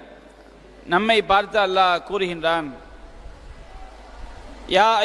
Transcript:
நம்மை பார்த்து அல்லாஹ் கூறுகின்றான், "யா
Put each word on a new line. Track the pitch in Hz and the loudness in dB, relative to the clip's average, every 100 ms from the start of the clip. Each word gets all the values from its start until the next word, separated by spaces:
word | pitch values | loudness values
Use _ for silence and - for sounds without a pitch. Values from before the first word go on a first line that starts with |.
| - - - - - - - - - | -18 -20 -20 -20 -20 -20 -20 -20 -2
நம்மை | 175 220 220 | 0 2 2
பார்த்து | 190 196 202 214 | 4 2 2 0
அல்லாஹ் | 190 190 185 175 - | 2 4 2 2 -2
கூறுகின்றான், | 196 185 170 160 165 147 120 - - - - - - - - - - - - - - - - - - - | -4 -4 -2 -2 -2 -4 -12 -18 -20 -20 -18 -18 -18 -18 -20 -20 -18 -18 -20 -20 -18 -16 -16 -18 -18 0
"யா | 185 220 226 | 4 4 4